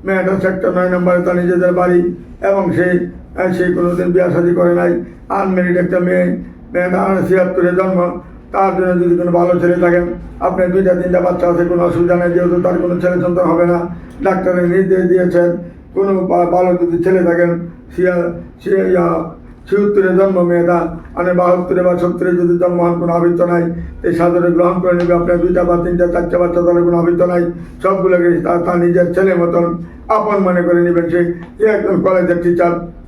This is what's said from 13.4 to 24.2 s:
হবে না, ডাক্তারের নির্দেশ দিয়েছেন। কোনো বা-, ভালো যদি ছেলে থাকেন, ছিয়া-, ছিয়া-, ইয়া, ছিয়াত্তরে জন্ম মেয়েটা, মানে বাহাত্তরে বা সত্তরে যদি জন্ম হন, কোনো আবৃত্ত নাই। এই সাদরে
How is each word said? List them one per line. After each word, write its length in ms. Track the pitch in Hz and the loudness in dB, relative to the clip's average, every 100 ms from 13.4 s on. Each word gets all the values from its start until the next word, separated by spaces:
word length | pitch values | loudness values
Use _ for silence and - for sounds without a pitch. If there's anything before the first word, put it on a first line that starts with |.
| 170 | 0
হবে 200 | 170 175 | 2 2
না, 120 | 175 170 - - - | 0 -4 -10 -16 -4
ডাক্তারের 460 | 190 185 180 180 175 | -2 0 0 0 2
নির্দেশ 340 | 185 190 185 175 | 2 2 0 2
দিয়েছেন। 520 | 180 180 175 175 170 - - - | 2 2 2 0 -2 -8 -18 -10
কোনো 180 | - 196 190 | -4 0 0
বা-, 280 | 180 175 175 | 0 0 2
ভালো 220 | 180 180 | 2 2
যদি 300 | 175 170 170 | 0 0 0
ছেলে 200 | 175 190 | 0 2
থাকেন, 280 | 175 170 170 170 170 - - - | 2 2 0 0 -8 -14 -14 -2
ছিয়া-, 340 | 180 175 170 170 - - | -2 0 -4 -8 -14 -12
ছিয়া-, 240 | - 196 185 | -2 0 2
ইয়া, 200 | 180 170 165 165 - - - - | 2 0 -2 -6 -14 -20 -20 -2
ছিয়াত্তরে 400 | 202 208 202 190 180 | 0 2 2 2 2
জন্ম 200 | 196 180 | 2 2
মেয়েটা, 340 | 175 175 170 175 160 - - - | 2 2 2 0 -2 -8 -12 -4
মানে 180 | 180 | -2
বাহাত্তরে 480 | 175 180 180 180 180 | 2 2 2 0 0
বা 140 | 180 175 | 2 0
সত্তরে 340 | 175 - 180 | -2 -2 0
যদি 240 | 175 175 175 | 2 2 2
জন্ম 220 | 180 175 | 0 2
হন, 180 | 175 170 | 0 0
কোনো 140 | 175 | 0
আবৃত্ত 280 | 170 170 175 | 2 2 2
নাই। 220 | 175 175 170 170 - - | 0 0 -2 -6 -10 -4
এই 100 | 175 | -4
সাদরে 380 | 165 | 0